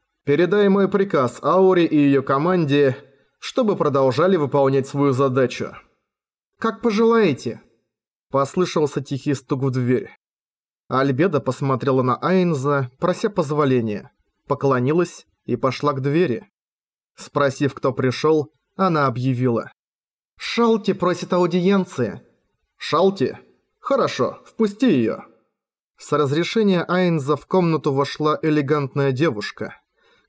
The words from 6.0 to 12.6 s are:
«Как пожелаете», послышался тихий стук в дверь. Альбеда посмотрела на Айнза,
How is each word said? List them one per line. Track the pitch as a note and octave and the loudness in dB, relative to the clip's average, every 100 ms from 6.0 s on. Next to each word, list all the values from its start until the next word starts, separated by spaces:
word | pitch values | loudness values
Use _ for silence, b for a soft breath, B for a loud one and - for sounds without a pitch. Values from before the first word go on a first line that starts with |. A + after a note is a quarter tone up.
| _ _ _ _ _ _ | _ _ _ _ _ _
«Как | A3+ G#3+ | -6 -2
пожелаете», | A#3+ G#3 A3+ A3+ G3+ B2+ B2 - _ _ _ _ _ _ _ | -2 2 4 4 2 0 -6 -10 _ _ _ _ _ _ _
послышался | C3+ C#3 - F3+ F3 D3 - | -2 -2 -2 -2 0 -2 -4
тихий | C3+ C3+ - | -6 -6 -4
стук | C3+ - C#3 | -4 -4 -4
в | C3+ | -2
дверь. | B2+ B2 B2 - - _ _ _ _ _ _ - | -2 0 0 -2 -14 _ _ _ _ _ _ -6
Альбеда | B2+ C#3 C3 F#3 D3 | -2 0 2 0 0
посмотрела | C3 B2+ C#3 B2+ C3 C3 | -2 -2 -2 -2 0 0
на | B2 A#2+ | 0 0
Айнза, | C#3+ F#3 F3 D3 | 0 2 2 0